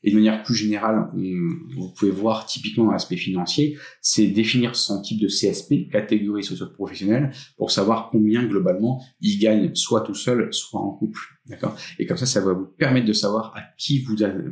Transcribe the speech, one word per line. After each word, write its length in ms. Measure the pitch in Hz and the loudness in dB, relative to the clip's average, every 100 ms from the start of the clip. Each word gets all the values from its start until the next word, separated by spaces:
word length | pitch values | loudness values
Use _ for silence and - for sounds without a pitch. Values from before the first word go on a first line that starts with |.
| 107 | 4
Et 60 | |
de 40 | 107 | 6
manière 280 | 110 107 | 6 2
plus 120 | - 110 | -2 -2
générale, 540 | 107 104 110 110 87 - | 0 0 0 0 -2 -4
on, 600 | 92 90 85 82 - - | -4 -2 -2 -4 -8 -10
vous 160 | 92 | -10
pouvez 180 | - 101 | 0 0
voir 340 | 95 110 110 - | 2 0 -2 -4
typiquement 460 | - - - 110 | -8 -6 2 2
l'aspect 240 | 92 - 90 | 2 -4 -6
financier, 640 | 98 92 90 - 147 151 - - | -4 -4 -2 0 0 -2 -14 -6
c'est 260 | - - 101 | -2 2 4
définir 480 | 98 113 127 120 - | 4 2 2 0 -2
son 260 | - 101 | -2 -4
type 200 | - 110 | -4 -2
de 80 | 101 | 0
C 180 | - 101 | 2 0
S 140 | 92 | 0
P, 260 | - 143 - | 0 0 2
catégorie 560 | 104 107 110 101 104 | -2 0 0 0 -4
socio-professionnelle, 880 | 98 - 90 - 95 90 98 120 143 - - _ | -4 -8 -10 -8 -10 -4 0 2 2 -4 -20 _
pour 160 | 107 | -2
savoir 380 | - 101 113 - | 2 2 0 0
combien 320 | 113 107 113 120 | 2 4 4 2
globalement 560 | 98 90 92 117 131 - _ | 0 2 2 0 -2 -8 _
il 180 | 104 101 | -2 2
gagne, 340 | 110 110 90 - | 4 4 2 0
soit 260 | - 117 | 0 0
tout 120 | - | 0
seul, 360 | 98 - 120 107 | -4 0 0 0
soit 300 | - - 101 | -4 -6 -6
en 100 | 101 | -6
couple. 300 | 98 110 - - _ - | -4 -6 -6 -16 _ -20
D'accord ? 320 | 110 - - - - | -8 -8 -8 -16 -8
Et 60 | - | -4
comme 120 | - | -2
ça, 80 | 131 | 0
ça 160 | - | 2
va 100 | 95 | 2
vous 140 | 92 92 | 0 -4
permettre 400 | _ 143 127 110 | _ 2 4 4
de 80 | |
savoir 420 | 110 101 110 110 107 | 2 0 -2 -4 -12
à 60 | - _ | -18 _
qui 220 | - 139 | 0 0
vous 240 | - 107 | 0 0
a-, 100 | 104 92 - | 0 0 -8